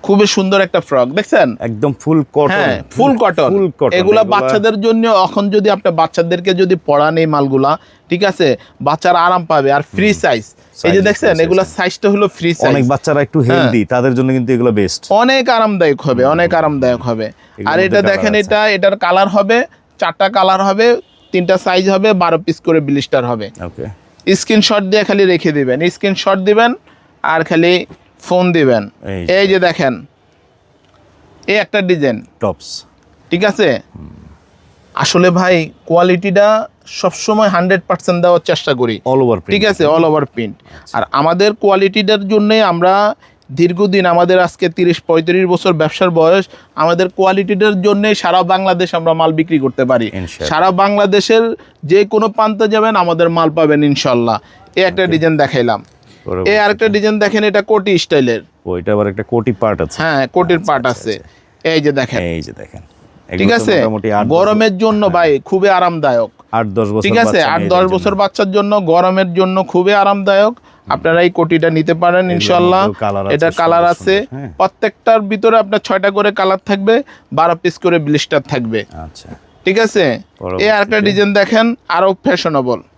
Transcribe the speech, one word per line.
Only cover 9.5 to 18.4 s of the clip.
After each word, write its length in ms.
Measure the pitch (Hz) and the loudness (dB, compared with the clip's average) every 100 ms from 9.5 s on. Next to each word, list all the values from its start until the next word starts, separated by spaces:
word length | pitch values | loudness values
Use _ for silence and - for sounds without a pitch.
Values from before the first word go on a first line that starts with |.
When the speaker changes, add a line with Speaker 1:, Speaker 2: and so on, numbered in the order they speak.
Speaker 1:
পাবে। 180 | 156 135 139 | 0 2 0
আর 60 | 151 | -2
ফ্রি 140 | - 208 | -2 0
Speaker 2:
হুম। 100 | 196 | 0
Speaker 1:
সাইজ। 220 | 170 117 | 0 -2
এই 480 | 110 _ _ - 170 | -6 _ _ -4 0
যে 60 | 190 | 2
Speaker 2:
সাইজ, 40 | 196 | 2
Speaker 1:
দেখছেন, 200 | 208 226 | 0 0
Speaker 2:
সাইজ, 160 | 160 | 0
Speaker 1:
এগুলা 200 | 165 185 | 2 0
Speaker 2:
সাইজ। 100 | 185 - | -2 -4
Speaker 1:
সাইজটা 320 | 185 - 208 | -6 -2 0
হলো 140 | 202 202 - | 2 0 -2
ফ্রি 140 | 165 | -4
সাইজ। 160 | 165 143 | 0 0
Speaker 2:
অনেক 120 | 139 127 | 0 0
বাচ্চারা 280 | 139 - 143 143 | 0 0 0 0
একটু 120 | 160 | 0
Speaker 1:
হ্যাঁ। 240 | 123 170 | 2 2
Speaker 2:
হেলদি, 180 | 156 113 104 | 2 0 0
তাদের 200 | 123 131 | 0 0
জন্য 140 | 123 131 131 | 0 0 -2
কিন্তু 140 | 117 127 | 0 0
এগুলো 140 | 120 104 | 2 2
বেস্ট। 240 | 98 - - 202 | -2 -4 -2 0
Speaker 1:
অনেক 220 | 240 269 254 233 | 2 0 0 0
আরামদায়ক 440 | 220 196 165 135 143 | 0 2 0 0 -2
হবে, 140 | 123 | 0
Speaker 2:
হুম। 80 | 131 | 2
Speaker 1:
অনেক 160 | 160 175 170 | 2 0 0
আরামদায়ক 420 | 156 143 127 120 123 | 0 0 -2 -2 -4
হবে। 180 | 113 107 | -6 -6
Speaker 2:
এগুলোর 420 | - _ - 104 | -10 _ -8 -2
Speaker 1:
আর 80 | 165 | 0
Speaker 2:
মধ্যে 80 | 190 | 2
Speaker 1:
এটা 140 | 202 | 2
Speaker 2:
কালার 100 | 202 | 0
Speaker 1:
দেখেন, 220 | 196 208 | 0 0
Speaker 2:
আছে। 80 | 208 | 0